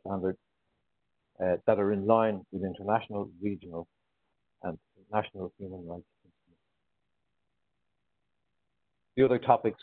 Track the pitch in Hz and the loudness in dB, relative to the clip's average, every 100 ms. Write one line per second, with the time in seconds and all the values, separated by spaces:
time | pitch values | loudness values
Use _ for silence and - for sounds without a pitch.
0 | 95 98 92 92 _ _ _ _ _ _ | -8 -4 -2 -4 _ _ _ _ _ _
1 | _ _ _ - 92 87 - 104 101 101 | _ _ _ -4 -2 0 2 2 2 2
2 | 101 113 113 98 - 95 92 90 98 110 | 4 4 4 0 -6 -6 -6 -4 -2 -2
3 | - 104 98 85 101 92 90 85 85 _ | -2 -8 -8 -6 -6 -6 -10 -12 -12 _
4 | _ _ _ _ _ _ 92 80 _ _ | _ _ _ _ _ _ -10 -10 _ _
5 | 95 107 104 98 87 - 98 92 85 87 | -6 -4 -4 -8 -12 -12 -14 -14 -12 -14
6 | - _ _ _ _ _ _ _ _ _ | -16 _ _ _ _ _ _ _ _ _
7 | _ _ _ _ _ _ _ _ _ _ | _ _ _ _ _ _ _ _ _ _
8 | _ _ _ _ _ _ _ _ _ _ | _ _ _ _ _ _ _ _ _ _
9 | _ - 131 123 - 120 113 - | _ 2 4 4 4 4 2 -4